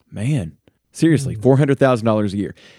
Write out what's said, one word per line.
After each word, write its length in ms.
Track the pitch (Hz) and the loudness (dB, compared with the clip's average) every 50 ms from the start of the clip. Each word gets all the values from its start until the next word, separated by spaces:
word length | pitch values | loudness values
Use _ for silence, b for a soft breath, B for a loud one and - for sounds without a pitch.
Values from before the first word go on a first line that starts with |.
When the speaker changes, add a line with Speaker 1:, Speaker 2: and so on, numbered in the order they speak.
| _ _ | _ _
Speaker 1:
Man, 460 | - 98 104 127 156 131 87 80 - _ _ _ _ _ _ _ | -12 -8 -4 -4 -2 -4 -4 -6 -12 _ _ _ _ _ _ _
seriously, 420 | - - 156 170 156 135 139 127 117 | -4 -2 0 2 2 0 0 -4 -6
Speaker 2:
Mm. 80 | 107 | 0
Speaker 1:
four 140 | 110 123 135 | 2 4 4
hundred 240 | 131 151 139 139 - | 4 4 2 2 2
thousand 240 | 139 131 127 117 110 | 2 2 2 0 0
dollars 260 | 117 107 107 104 101 | 0 0 0 -2 -2
a 40 | 92 | -4
year. 180 | 104 95 80 b b b b b | -4 -6 -6 b b b b b